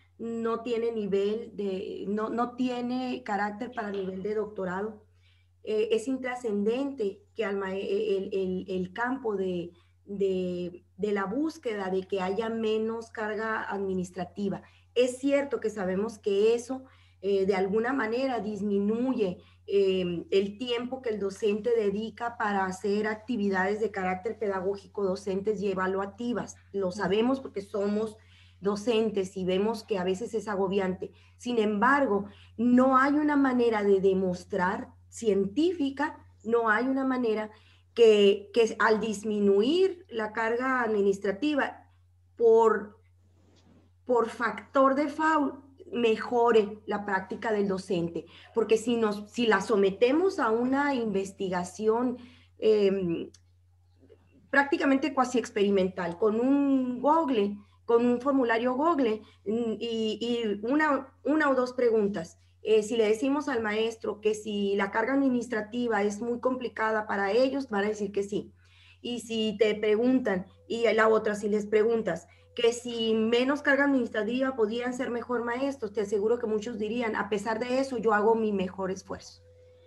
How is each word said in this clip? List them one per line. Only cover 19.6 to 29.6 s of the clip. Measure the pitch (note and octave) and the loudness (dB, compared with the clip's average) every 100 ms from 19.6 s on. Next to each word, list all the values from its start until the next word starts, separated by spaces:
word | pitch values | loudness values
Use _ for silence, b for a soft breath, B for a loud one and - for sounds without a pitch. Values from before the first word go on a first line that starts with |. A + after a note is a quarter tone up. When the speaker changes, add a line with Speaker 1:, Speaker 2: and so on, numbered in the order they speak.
| - | -2
Speaker 1:
eh, | G3+ F#3+ F#3 F3 E3+ - | 2 2 2 -2 -4 0
el | G3 G3+ G#3 | 0 0 -4
tiempo | B3 A#3+ B3 C4 | -4 -4 -4 -6
que | A#3+ | -6
el | G#3 | -4
docente | G3 F#3+ G#3+ G#3 A#3+ | -4 -2 -2 0 0
dedica | A#3 G3+ G3+ A3 - A#3 - | 0 0 -2 -4 -6 -8 -4
para | G#3+ G3 F#3+ | -2 0 -2
hacer | F#3 G#3 G#3 G#3+ | -2 -2 0 -2
actividades | A3 - A3+ G3+ F#3 F#3+ G#3 | -4 -4 -2 0 0 0 0
de | G#3+ | -2
carácter | G3+ F#3 F#3 A3+ G#3+ | -2 -2 -2 -6 -6
pedagógico | G#3 F#3+ F#3 G3+ - - | -4 -2 -4 -6 -8 -4
docentes | G3 F#3 G3+ F#3+ G3+ G3 | -2 -2 -4 -4 -2 -2
y | G3+ | -2
evaluativas. | F#3 F#3 F#3+ G3 - A#3+ G3+ - - b | -2 -2 -2 -4 -6 -4 -4 -6 -12 b
Lo | G3 F#3 | -4 -4
Speaker 2:
Ujú. | G#3 | -2
Speaker 1:
sabemos | F3+ G#3 A#3+ C4 | 0 2 2 0
porque | - G3+ | -4 -10
somos | G3 G#3 G3+ G#3 A3 - b b b b | -8 -4 -2 -2 -4 -8 b b b b
docentes | G3 G#3 B3 A3 A3+ G3+ F#3+ F#3+ | -4 -2 0 0 0 -2 -4 -4
y | F3+ | -2
vemos | F#3+ | 0